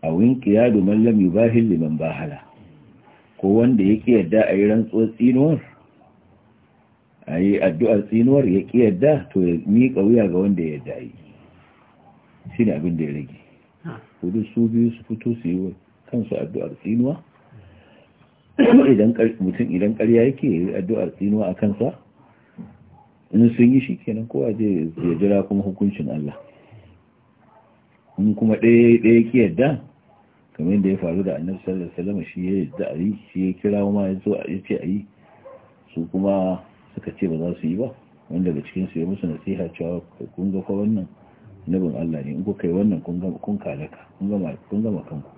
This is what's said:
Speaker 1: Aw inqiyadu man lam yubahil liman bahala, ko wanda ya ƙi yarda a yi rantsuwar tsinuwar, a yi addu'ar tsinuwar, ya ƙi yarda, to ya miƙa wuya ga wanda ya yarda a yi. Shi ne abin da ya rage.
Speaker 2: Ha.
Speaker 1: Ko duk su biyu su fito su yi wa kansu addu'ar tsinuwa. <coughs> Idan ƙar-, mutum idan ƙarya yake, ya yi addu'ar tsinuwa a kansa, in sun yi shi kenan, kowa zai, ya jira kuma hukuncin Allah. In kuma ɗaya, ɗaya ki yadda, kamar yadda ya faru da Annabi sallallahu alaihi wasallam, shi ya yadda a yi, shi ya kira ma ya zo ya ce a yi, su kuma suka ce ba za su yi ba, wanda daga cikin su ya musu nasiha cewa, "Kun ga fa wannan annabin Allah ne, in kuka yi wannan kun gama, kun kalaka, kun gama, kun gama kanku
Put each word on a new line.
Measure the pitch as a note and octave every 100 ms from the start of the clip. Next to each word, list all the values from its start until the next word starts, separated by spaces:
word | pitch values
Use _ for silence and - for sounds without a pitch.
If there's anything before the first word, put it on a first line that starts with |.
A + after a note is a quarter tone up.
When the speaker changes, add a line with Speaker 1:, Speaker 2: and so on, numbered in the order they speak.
Speaker 1:
Aw | D#2+ E2
inqiyadu | A2+ B2+ G2+ G2+ A#2+ G#2
man | F#2+ G#2+
lam | A2+ G#2+
yubahil | F#2 F2 A#2 A#2 A#2
liman | E2+ D#2+ D#2
bahala, | D#2+ - - - - - - - - - _ _ _ _
ko | F#2+ G#2+
wanda | A#2+ A#2+
ya | F#2+ G#2+
ƙi | A#2 A#2
yarda | F2 G#2+ G#2+
a | F#2+
yi | G#2
rantsuwar | A2 A2 G#2+ A2
tsinuwar, | - A#2+ B2+ D3 D3 - _ _ _ _ _ _ _ _ _ _ _ _ _ _ _ -
a | D#2
yi | G2 G2+
addu'ar | F#2+ D#2+ A2+ G#2+ G2+
tsinuwar, | A2 A#2+ C#3 B2+
ya | F#2
ƙi | - A#2+
yarda, | A2+ F2+ C3 D#3+ F2+
to | G2
ya | F2+ E2+ -
miƙa | G#2+ B2+ F#2
wuya | G2 A#2 G#2
ga | F2
wanda | G2+ F#2
ya | E2 D2+
yarda | B1+ -
a |
yi. | A#1+ - - - - _ _ _ _ _ _ _ _ _ - F2
Shi |
ne | G#2+
abin | D2 E2+ E2
da |
ya | D#2
rage. | D2 C2+ C2+ _ _ _ _
Speaker 2:
Ha. | E3 A2+ - _
Speaker 1:
Ko | F2
duk | G#2+ G#2+
su | - A#2
biyu | A#2 A#2
su | A#2
fito | - A2+ A#2+ A#2
su | -
yi | F2+
wa | F#2 F2 _ _ _
kansu | B2 G#2+
addu'ar | - - F2+ E2+ -
tsinuwa. | - A2+ B2+ F3 - _ _ - - - _ _ _ _ _ _ _ -
<coughs> | A#3+ B3+ -
Idan | A2+ G#2+
ƙar-, | A#2 A2+ -
mutum | F#2 F2+ A#2+
idan | F2+ G#2 A2
ƙarya | A2 A#2
yake, | B2 C#3
ya | C#3+ E2+
yi | F#2
addu'ar | - F#2 A2 F2+ -
tsinuwa | G2+ G#2 G2
a |
kansa, | F#2 G#2+ G2 A2+ - _ _ _ _ _ - - - - - _ _ _
in | G#2+ A#2 A#2
sun | A#2+
yi | C3
shi | C3 -
kenan, | - A2 A2+
kowa | C#3 C3
zai, | G#2 G#2+ F#2 D#2+ E2
ya | E2+ D#2+
jira | G2+ G2+ F#2+
kuma | G2
hukuncin | G2 F#2+ G2+ G2 C#2+
Allah. | D2+ D2 - - _ _ - - - _ _ _ _ _ _ _ _ _ _ _ -
In | G#2
kuma | G#2 A2+ G#2+
ɗaya, | A#2 A#2 A#2+ A#2
ɗaya | A2 A#2 A2+
ki | C3
yadda, | G#2+ E2 C3+ C3 - _ _ _ _ _ _
kamar | - D#2+
yadda | G2+ F#2+
ya | F#2+
faru | F2 E2+
da | F#2+ E2
Annabi | E2+ F#2+
sallallahu | - F#2 E2+
alaihi | -
wasallam, | F2+ G2+ -
shi | - F2+
ya | F#2+
yadda | E2 - -
a | D2+
yi, | F#2+ G2+ -
shi | F#2+ F#2+
ya | F#2
kira | G#2 G#2 G2+
ma | G2+ F#2+
ya | F#2+
zo | G#2 -
ya | - F#2 -
ce | -
a | E2+
yi, | G#2 G#2 _ _ _ - - _ _ _
su | - E2
kuma | F#2+ G2 G2 F#2 F#2 - _ _
suka | - - -
ce | F#2+
ba | D#2+
za | E2+ F2+
su | A#2
yi | E2+
ba, | C3+ - _ _ _
wanda | E2 F2+
daga | D2 -
cikin | - F#2
su | -
ya | E2+
musu | G2 F2+
nasiha | D#2+ - F2+ E2+
cewa, | - E2+ F2 - _ -
"Kun | - F#2+
ga | F#2+
fa | F#2
wannan | G2 G#2 A2 F2 - - _ - - -
annabin | F#2 F2+ C2
Allah | E2 D#2
ne, | C#2
in | D2
kuka | G2 G2 F2+
yi |
wannan | F2+ G#2 F2+
kun | - F2
gama, | F#2 D#2+
kun | - G#2
kalaka, | - C#2 D#2 - - _
kun | G2
gama, | G2+ F2 C#2 _
kun | G#2
gama | A2+ G2 -
kanku | D2+ C2+